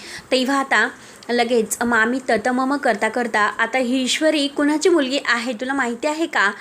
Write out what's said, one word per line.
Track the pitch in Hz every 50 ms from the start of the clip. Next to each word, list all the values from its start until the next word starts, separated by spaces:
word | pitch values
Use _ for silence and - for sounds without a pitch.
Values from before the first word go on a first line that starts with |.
| - - - - - - 269
तेव्हा | 262 254 240 277 269
आता | 262 262 254 214 220 254 - - - - - - - -
लगेच | 233 240 233 226 247 233 214 208 - - 233
मामी | 233 240 220 220 233 247 269 - -
ततमम | 233 220 208 254 254 254 262 262 285
करता | 285 285 247 220 202 233 220
करता, | 220 254 240 233 214 220
"आता | 208 208 - - 226 220 220 262
ही | 262 233 254 269 262
ईश्वरी | 247 - - 311 311 311 302 277
कुणाची | 285 285 - 294 285 302 311 302 392
मुलगी | 349 330 277 254 262 285 -
आहे | - 240 240 226 247 254
तुला | 208 254 254 277
माहिती | 277 254 233 240 233 -
आहे | 302 302 311 339
का?" | 320 - 247 196 202 403 -